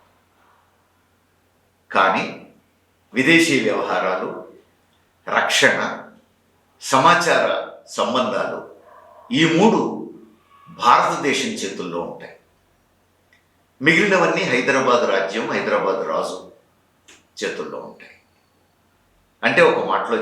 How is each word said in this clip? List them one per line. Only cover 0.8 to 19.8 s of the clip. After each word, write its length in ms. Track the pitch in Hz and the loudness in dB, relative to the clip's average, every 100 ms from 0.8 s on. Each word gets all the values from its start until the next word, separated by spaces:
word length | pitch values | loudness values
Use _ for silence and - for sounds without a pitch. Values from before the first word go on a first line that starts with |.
| _ _ _ _ _ _ _ _ _ _ _ | _ _ _ _ _ _ _ _ _ _ _
కానీ 340 | 104 95 - - - - _ _ _ _ _ _ 120 | 0 2 0 -4 -10 -20 _ _ _ _ _ _ -2
విదేశీ 380 | 135 165 160 135 | 4 4 4 2
వ్యవహారాలు, 640 | 110 98 - 90 92 107 110 - - - _ _ _ _ _ _ - 107 | 0 -2 -2 -2 -2 -4 -6 -10 -14 -20 _ _ _ _ _ _ -4 -2
రక్షణ, 420 | - - 131 104 - - - - _ _ _ _ _ _ | 0 4 4 2 -4 -8 -14 -20 _ _ _ _ _ _
సమాచార 640 | - 135 165 170 165 131 - - - - - - | -2 4 4 4 4 2 0 -2 -6 -14 -14 -4
సంబంధాలు, 640 | 120 123 117 95 80 - - - - - - - - 131 | -2 0 -2 -2 -6 -8 -12 -20 -20 -20 -20 -20 -6 0
ఈ 20 | 160 165 | 2 4
మూడు 240 | 220 - - - - - - _ _ _ - - | 4 4 -2 -6 -12 -16 -20 _ _ _ -20 -2
భారతదేశం 680 | - 151 185 175 143 - 113 - | 2 4 2 -2 -2 -2 -4 -6
చేతుల్లో 380 | 104 - 90 85 85 | -8 -8 -8 -8 -8
ఉంటాయి. 260 | - - - _ _ _ _ _ _ _ _ _ _ _ _ _ _ 139 | -12 -18 -20 _ _ _ _ _ _ _ _ _ _ _ _ _ _ 2
మిగిలినవన్నీ 580 | 175 202 190 165 170 - | 4 4 2 2 0 -2
హైదరాబాద్ 520 | 127 135 135 123 120 107 | 0 0 0 2 2 2
రాజ్యం, 320 | 98 95 107 135 113 | 0 -2 -4 -4 -4
హైదరాబాద్ 460 | 98 101 98 90 80 | -2 -2 0 -2 -2
రాజు 260 | 80 90 92 - - _ _ _ _ _ - _ - | -4 -4 -8 -16 -20 _ _ _ _ _ -20 _ -8
చేతుల్లో 380 | 98 - 76 65 - | -8 -6 -10 -12 -14
ఉంటాయి. 280 | - - - _ _ _ _ _ _ _ _ _ _ _ _ 117 | -18 -20 -20 _ _ _ _ _ _ _ _ _ _ _ _ 0
అంటే 140 | 175 160 | 4 4
ఒక 100 | 110 | 4